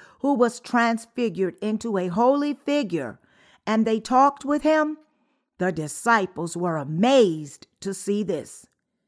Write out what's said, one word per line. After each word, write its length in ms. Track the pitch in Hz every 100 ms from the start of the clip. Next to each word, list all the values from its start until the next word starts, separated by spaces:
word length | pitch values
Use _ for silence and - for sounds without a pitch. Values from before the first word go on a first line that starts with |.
| - _
who 140 | 277
was 260 | 262 240 233
transfigured 960 | - 240 233 226 - - 233 170 185 175
into 360 | 214 214 233 196
a 100 | 180
holy 460 | 175 240 285 294
figure, 680 | 285 - 285 220 170 123 - _ _ _ _ -
and 200 | 220 226
they 140 | 220
talked 440 | 220 254 277 277
with 200 | 269 294
him, 340 | 302 311 302 311 _ _ _ _ _ -
the 140 | 180
disciples 840 | 160 151 - 233 226 185 - 170 170
were 200 | 175 160
amazed 880 | 139 156 233 269 208 156 147 - - _
to 140 | 196
see 300 | 196 - 202
this. 440 | 190 160 110 - - _ _ _